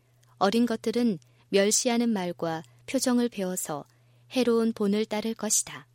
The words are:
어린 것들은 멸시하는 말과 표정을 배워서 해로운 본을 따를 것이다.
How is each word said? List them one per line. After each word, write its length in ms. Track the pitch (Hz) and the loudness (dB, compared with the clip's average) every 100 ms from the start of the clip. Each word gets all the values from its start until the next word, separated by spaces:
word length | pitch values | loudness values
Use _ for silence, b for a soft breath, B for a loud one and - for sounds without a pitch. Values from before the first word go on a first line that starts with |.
| b b b b | b b b b
어린 300 | 196 233 240 | 2 2 0
것들은 520 | 226 226 226 240 170 b b b | 0 -2 0 0 0 b b b
멸시하는 600 | 196 202 214 254 240 240 | 2 4 2 0 0 0
말과 520 | 208 180 170 165 160 - b - | 0 -4 -4 -4 -4 -8 b -6
표정을 420 | 262 254 247 240 | -2 2 2 0
배워서 560 | 208 185 180 - 147 - b b b b | -2 -4 -4 -6 -8 -10 b b b b
해로운 420 | 269 240 226 226 | 0 2 2 2
본을 340 | 220 202 208 220 | 0 0 0 -2
따를 280 | 208 226 | -4 -4
것이다. 520 | 226 208 - - - - | -4 -2 -2 -2 -10 -18